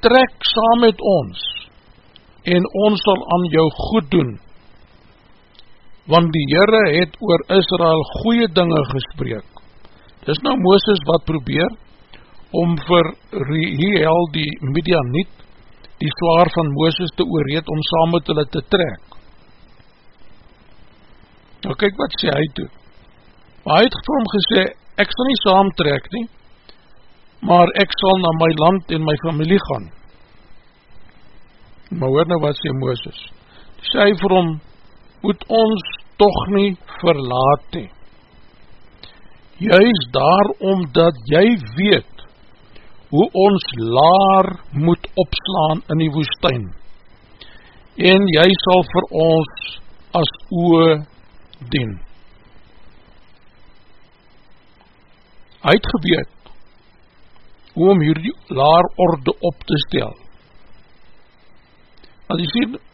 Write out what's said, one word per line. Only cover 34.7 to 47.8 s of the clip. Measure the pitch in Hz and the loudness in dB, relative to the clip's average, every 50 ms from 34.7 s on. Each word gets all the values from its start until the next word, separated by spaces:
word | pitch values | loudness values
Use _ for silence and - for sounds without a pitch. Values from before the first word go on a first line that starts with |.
| - - - - - - - - _ - - | -20 -20 -20 -20 -20 -20 -20 -20 _ -8 -4
"Moet | - 202 - - | -4 -4 -4 -4
ons | - 220 226 226 214 220 196 165 - - - - - - | -2 0 2 2 2 0 -2 -6 -10 -16 -18 -20 -20 0
tog | - 208 208 - - - 175 | 2 2 2 2 0 -4 -2
nie | 202 196 202 202 185 - - - - - | 0 0 0 0 -2 -6 -12 -20 -16 -4
verlaat | - 175 165 143 135 123 123 127 131 135 143 143 - - | 0 0 0 0 -2 -4 -2 0 2 2 2 2 -2 -10
nie. | - 170 113 92 - - - - - - _ _ _ - - - _ - - - - - - - _ - - - - - - - - - - - - - | -12 -12 -12 -12 -18 -20 -20 -20 -20 -20 _ _ _ -20 -20 -20 _ -20 -20 -20 -20 -20 -20 -20 _ -20 -20 -20 -20 -20 -20 -20 -20 -20 -20 -20 -14 -8
Juis | 175 - 160 185 202 240 240 175 123 120 | 0 4 6 6 6 6 4 0 -2 -4
daarom | 123 135 135 147 175 190 202 208 - - - 190 196 190 180 147 120 | -4 0 2 4 4 4 2 0 -2 -4 -2 -2 0 0 -2 -2 2
dat | 160 165 170 170 123 110 | 4 4 4 2 0 -4
jy | 120 143 160 190 226 240 202 131 107 110 | 0 2 4 4 4 2 0 -4 -10 -6
weet | 143 190 208 196 139 - - - - - - - _ - - - _ - - - - - - - - - - | -2 2 2 2 2 0 -6 -18 -20 -20 -20 -20 _ -20 -20 -20 _ -20 -20 -20 -20 -20 -20 -20 -20 -16 -4
hoe | - 147 196 - - | 2 2 2 2 2
ons | 185 190 202 202 190 - - - | 2 2 4 2 2 -2 -6 -8
laar | 120 113 113 117 127 147 160 180 190 196 190 190 190 190 185 185 - - - | -8 -6 -2 2 4 6 6 6 6 4 4 4 4 2 0 -2 -10 -16 -10
moet | 131 135 151 165 175 - - - - | -6 -2 0 0 0 0 -2 -10 -4
opslaan | - 185 - - - - - 190 190 156 156 156 - - - | -4 -2 -2 -2 -8 -6 -6 -2 -2 0 0 -2 -4 -4 -4
in | 156 160 | -2 -2
die | 160 160 | -2 -2
woestyn. | 143 156 151 131 - - - 175 131 123 104 90 - - - - - - - - - - - _ - - - - - - - - _ - | -2 -4 -4 -6 -6 -4 -4 -4 -4 -4 -8 -10 -14 -14 -16 -16 -18 -18 -20 -20 -20 -20 -20 _ -20 -20 -20 -20 -20 -20 -20 -20 _ -20